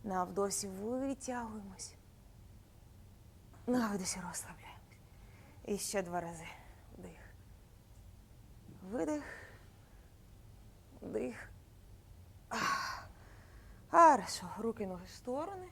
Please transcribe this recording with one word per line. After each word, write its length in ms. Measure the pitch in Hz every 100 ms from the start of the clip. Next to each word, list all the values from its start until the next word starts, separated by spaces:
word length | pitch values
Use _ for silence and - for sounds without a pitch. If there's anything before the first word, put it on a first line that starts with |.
На 200 | 214 185
вдосі 440 | 180 190 202 190 196
витягуємось. 1300 | 190 214 254 269 277 - 247 226 214 196 196 - - - - - - - - - - - - - - - - - - -
На 200 | 247 226
видосі 320 | 202 185 190 175
розслабляємось. 720 | - - - - - - - - - - - - -
І 120 | - 202
ще 260 | - 202
два 180 | 175 175
рази. 260 | 170 165 165 - - - - -
Вдих. 380 | 180 165 - - - - - - - - - - - - - - - - 185
Видих. 340 | 240 311 302 277 - - - - - - - - - - - - - - - - -
Вдих. 480 | - 220 247 220 - - - - - - - - - - -
Ах. 600 | - - - - - - - - - - - - - -
Хорошо. 600 | - 330 254 185 - 175 196
Руки, 280 | 226 226 196
ноги 180 | 180
в 40 | 185
сторони. 580 | - - 262 339 381 359